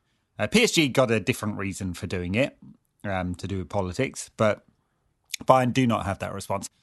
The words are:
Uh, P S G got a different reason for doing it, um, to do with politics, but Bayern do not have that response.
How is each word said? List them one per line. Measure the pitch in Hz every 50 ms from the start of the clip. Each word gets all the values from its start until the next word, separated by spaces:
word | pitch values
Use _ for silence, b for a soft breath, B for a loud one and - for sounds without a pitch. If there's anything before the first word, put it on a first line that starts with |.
| _ _ _ _ _ _ _ -
Uh, | 104 107
P | - 220 226
S | -
G | - 170 156 135
got | 113 - 131 113
a | 117 107
different | 92 - 113 - - 107 101 101
reason | 98 98 92 - 98 92 87
for | - -
doing | 85 98 92 87 87 95
it, | 110 139 151 - _ - - - _ _ _ _ _ -
um, | 104 95 92 90 90 90
to | - - 90
do | 98 95
with | 90 -
politics, | - 104 95 90 90 - 127 147 - - - - _ -
but | 113 107 101 - - _ _ _ _ _ _ _ _ _ _ _ _ _ - - -
Bayern | - 131 131 127 123 110
do | 131 131 120
not | 110 104 95
have | 101 95 -
that | - 92 98
response. | 98 - - 101 98 - - - _